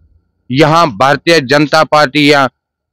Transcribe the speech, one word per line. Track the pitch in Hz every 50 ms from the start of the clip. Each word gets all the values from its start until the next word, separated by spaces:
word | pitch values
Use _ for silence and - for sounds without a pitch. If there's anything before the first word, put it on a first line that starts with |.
| _ _ _ _ _ _ _ _ _ -
यहाँ | 127 139 156 147 160 170 170 151
भारतीय | 104 92 127 139 143 135 - 165 165 160
जनता | 135 117 143 151 151 135 - 156 156
पार्टी | - 151 151 151 135 127 151 147 143 147
या | 139 135 120 - _ _ _ _ _ _ _